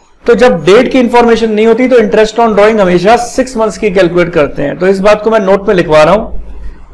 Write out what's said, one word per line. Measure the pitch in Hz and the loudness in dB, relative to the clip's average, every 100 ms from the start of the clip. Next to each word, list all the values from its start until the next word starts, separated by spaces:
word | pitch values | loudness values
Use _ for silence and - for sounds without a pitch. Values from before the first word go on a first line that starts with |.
| _ _ - | _ _ 0
तो | 214 | 2
जब | 240 185 151 | 2 0 2
डेट | 214 247 | 2 2
की | 269 | 0
इंफॉर्मेशन | 240 240 233 226 226 | 0 2 2 0 0
नहीं | 208 220 | 0 0
होती | 220 254 | 0 2
तो | 247 | 2
interest | 208 214 214 - | 2 0 0 0
on | 233 202 | 0 2
drawing | 214 226 | 2 2
हमेशा | 185 180 185 240 | 0 0 2 0
सिक्स | 233 - 262 220 | 0 -4 -6 -4
मंथ्स | 220 - | -4 -4
की | 214 | -4
कैलकुलेट | 185 175 175 170 | 0 0 0 -2
करते | 170 139 - | -2 -2 -4
हैं। | 147 151 | -8 -4
तो | 185 | -2
इस | 196 | 0
बात | 196 214 | 0 0
को | 214 | 0
मैं | 220 | 0
नोट | 185 196 196 | 0 0 0
में | 190 | -2
लिखवा | 160 151 | 2 2
रहा | 156 | 4
हूं, | 202 226 - - - - - - | 2 -2 -8 -10 -12 -12 -14 -20